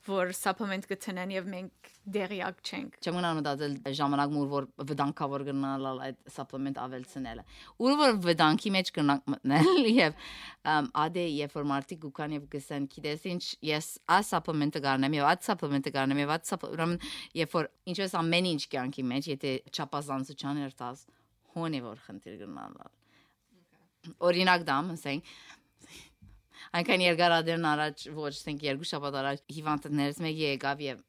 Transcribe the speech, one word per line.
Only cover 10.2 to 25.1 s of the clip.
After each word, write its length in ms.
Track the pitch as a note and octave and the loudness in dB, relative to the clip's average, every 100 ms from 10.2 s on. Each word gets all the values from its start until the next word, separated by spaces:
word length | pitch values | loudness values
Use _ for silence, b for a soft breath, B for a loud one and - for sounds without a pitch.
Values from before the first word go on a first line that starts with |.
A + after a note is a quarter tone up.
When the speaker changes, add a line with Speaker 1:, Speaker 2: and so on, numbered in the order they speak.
| B B B B | B B B B
Speaker 2:
ըմ, 260 | - D#3 C3+ | 2 2 2
ադե 320 | D3+ D#3 F3 E3+ | 0 0 0 -2
երբ 320 | D3 C#3+ D#3 | -2 -4 -4
որ 100 | C#3+ | -2
մարդիկ 340 | C#3 C#3 E3 | -2 -4 -10
գուքան 340 | D#3 - D3+ D3+ | -10 -6 -6 -6
եւ 120 | C#3+ | -8
գսեն, 400 | C#3+ - D3 C#3 | -10 -6 -6 -6
«Գիտես 380 | - D3+ D3+ F#3+ | -6 -6 -6 -4
ինչ, 180 | F3 - - | -6 -6 -6
ես 280 | D#3 D3+ - - - | -2 -2 -2 -12 4
այս 260 | F3+ G#3 | 4 4
սապլեմենտը 520 | F3 - D#3 D3 D#3 | -2 0 0 0 0
գարնեմ 340 | C#3 C3+ C3+ D3 | 2 2 2 4
եւ 120 | C#3+ | 4
այդ 160 | F3 - | 4 2
սապլեմենտը 500 | F3+ D3+ C#3 C#3 C3+ | -2 0 0 0 0
գարնեմ 260 | C3+ C#3 | 2 2
եւ 140 | C#3+ E3 | 2 0
այդ 120 | - | -2
սապ-», 200 | F#3+ - | -6 -6
ուրեմն 300 | D#3+ E3 F3 B B B | -2 -2 -2 B B B
երբ 260 | - D#3 E3+ | -4 0 0
որ 140 | D3+ _ | -2 _
ինչպես 320 | - F3+ G3 F3 | -8 -4 -2 0
ամեն 340 | E3 F3 F3+ | 2 4 2
ինչ 120 | D#3 - | 0 -2
կյանքի 400 | C#3 B2+ C#3+ B2+ | -4 -4 -4 -2
մեջ, 240 | C3 C#3+ | -2 -4
եթե 260 | C3+ C#3+ C3 - | -4 -2 -4 -6
չափազանցության 920 | - D3 D3 D3 C3+ C3 D3 C#3 D3 | -8 -6 -6 -4 -6 -6 -8 -6 -6
երթաս, 440 | C#3 - B2 B2+ - b b _ _ | -6 -8 -10 -10 -18 b b _ _
հոն 280 | E3+ E3 D3 | -6 -4 -4
է 40 | |
որ 200 | A#2+ A2+ | -6 -12
խնդիր 380 | - G2+ - F2 | -14 -16 -14 -14
գնալ։ 400 | G2+ C#2 G#1 G1+ - _ b b b b _ _ _ _ _ _ E3+ - | -14 -12 -14 -16 -20 _ b b b b _ _ _ _ _ _ -18 0
Օրինակ 480 | F3 F3 F#3 F3 E3 | 4 6 6 6 4
դամ, 240 | C#3 D3 | 0 0
ասենք, 400 | E3 C#3+ | -6 -4